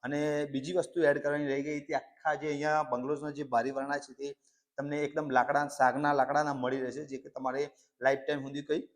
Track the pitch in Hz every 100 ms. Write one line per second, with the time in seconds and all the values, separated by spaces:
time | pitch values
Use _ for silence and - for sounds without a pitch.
0 | 127 143 151 147 147 135 139 180 - -
1 | 156 143 147 147 143 135 143 147 147 147
2 | - _ 160 147 151 143 151 151 147 123
3 | 131 147 151 143 139 123 120 135 139 143
4 | - 131 139 139 _ _ _ - 139 151
5 | 147 151 151 127 123 143 147 - 127 127
6 | 147 143 131 143 151 135 127 135 127 123
7 | 151 135 - - 135 131 143 - _ _
8 | 127 139 135 147 135 139 139 151 -